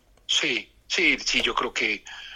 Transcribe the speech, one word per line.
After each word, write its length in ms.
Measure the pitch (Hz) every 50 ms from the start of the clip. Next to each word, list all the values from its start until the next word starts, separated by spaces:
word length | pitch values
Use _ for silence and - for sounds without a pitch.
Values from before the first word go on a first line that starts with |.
| _ _ _ _ _ -
sí, 420 | - - - 151 123 113 - - _ _ _ -
sí, 300 | - - 175 151 135 131 -
sí, 180 | - - 127
yo 140 | 117 123 113
creo 180 | - - 117 -
que, 300 | - 127 113 104 - - - - - - - -